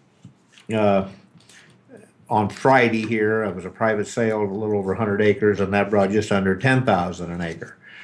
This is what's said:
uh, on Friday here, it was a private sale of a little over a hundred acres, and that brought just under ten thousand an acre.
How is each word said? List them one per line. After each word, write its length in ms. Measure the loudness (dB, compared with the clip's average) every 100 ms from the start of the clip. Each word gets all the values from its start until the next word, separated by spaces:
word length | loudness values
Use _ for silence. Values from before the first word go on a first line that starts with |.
| _ _ -20 _ _ _ -6
uh, 360 | 0 2 2 0 -10 _ _ _ -20 -20 _ _ -20 -20 _ _
on 200 | -2 -2
Friday 560 | 0 2 4 4 0 -2
here, 380 | 0 0 0
it 120 | -2 -6
was 100 | -12
a 40 |
private 380 | -4 -2 -2 -4
sale 360 | -2 -2 0
of 80 | -2
a 20 |
little 240 | -4 -4 -2
over 160 | -2
a 40 | -2
hundred 240 | -2 2
acres, 380 | 2 4 2 2
and 140 | 0
that 160 | 0 2
brought 220 | 2 2
just 200 | 0 0
under 240 | 0 0 0
ten 300 | 2 2 2
thousand 460 | 0 0 -6 -10
an 100 | -8
acre. 340 | -8 -8 -14 -20 -20 -20